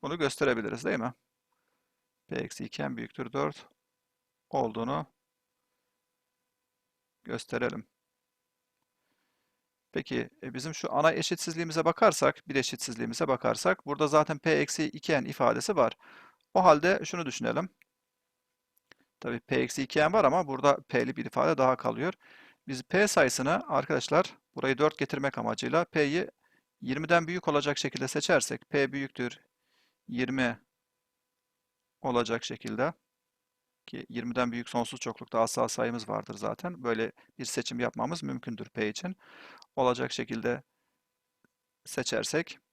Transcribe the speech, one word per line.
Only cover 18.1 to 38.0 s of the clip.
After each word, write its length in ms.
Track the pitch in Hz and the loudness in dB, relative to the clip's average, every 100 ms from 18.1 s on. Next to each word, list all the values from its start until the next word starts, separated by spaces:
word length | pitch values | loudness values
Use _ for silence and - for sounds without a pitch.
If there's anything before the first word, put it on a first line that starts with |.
| _ _ _ _ _ _ _ _ - _ _ | _ _ _ _ _ _ _ _ -20 _ _
Tabii 200 | - 120 | -8 -8
P 160 | _ 131 | _ -2
eksi 280 | 127 - | 0 -2
iki 160 | 135 - | -2 2
n 120 | 151 | 4
var 120 | 202 151 | 6 4
ama 220 | 160 160 | 4 0
burada 300 | 131 143 139 - | 2 4 4 2
P'li 260 | 131 120 - | 0 0 -2
bir 100 | 117 | -6
ifade 320 | - 143 156 | 0 2 4
daha 180 | 131 127 | 4 2
kalıyor. 380 | 123 113 151 - - - - _ - | -2 -2 -4 -6 -16 -20 -20 _ -10
Biz 160 | 131 | -10
P 240 | 123 185 208 | -2 2 4
sayısını 600 | - 135 - 135 185 262 | 6 4 4 2 0 2
arkadaşlar, 680 | 147 139 147 - 151 185 - _ - | -2 0 -2 2 2 2 -4 _ -6
burayı 220 | 131 131 | -2 2
dört 200 | 151 - | 2 2
getirmek 400 | 139 143 139 131 | -4 -2 -2 -2
amacıyla 480 | 113 110 123 151 170 | -4 -2 0 0 0
P'yi 440 | 165 143 156 - _ _ _ _ _ | 0 2 0 -4 _ _ _ _ _
yirmiden 460 | - 131 160 170 165 | -4 -4 4 4 4
büyük 200 | 175 - | -4 2
olacak 300 | 147 139 143 | 2 2 0
şekilde 300 | 143 - 143 | -2 -2 -2
seçersek, 640 | 151 - 165 - 123 _ | -2 4 2 2 -6 _
P 240 | 147 139 | 0 0
büyüktür 460 | 139 135 - 123 - _ _ _ _ _ _ _ | 0 -8 -6 -6 -6 _ _ _ _ _ _ _
yirmi 520 | 120 123 135 123 113 _ _ _ _ _ _ _ _ _ _ _ _ _ _ | -4 -2 0 0 -2 _ _ _ _ _ _ _ _ _ _ _ _ _ _
olacak 420 | 139 120 113 117 | -2 0 0 -2
şekilde, 500 | - 113 120 110 139 170 _ _ _ _ _ _ _ _ - | -4 -10 -8 -2 -2 -4 _ _ _ _ _ _ _ _ -14
ki 180 | - - | -14 -10
yirmiden 420 | 120 120 120 123 | -8 -4 -2 -2
büyük 180 | 120 120 | -2 -4
sonsuz 300 | 123 117 127 | -4 -4 -6
çoklukta 400 | - 113 120 117 | -8 -10 -4 0
asal 260 | 113 - 120 | 2 2 -2
sayımız 420 | - 117 120 113 | 0 -2 -2 -4
vardır 260 | 107 107 104 | -6 -6 -6
zaten. 480 | 104 110 175 175 | -6 -6 -8 -6
Böyle 280 | 120 113 113 - _ _ | -4 -2 -2 -6 _ _
bir 60 | 127 | -8
seçim 340 | - 123 120 | -6 -4 -2
yapmamız 440 | 120 113 | -4 -2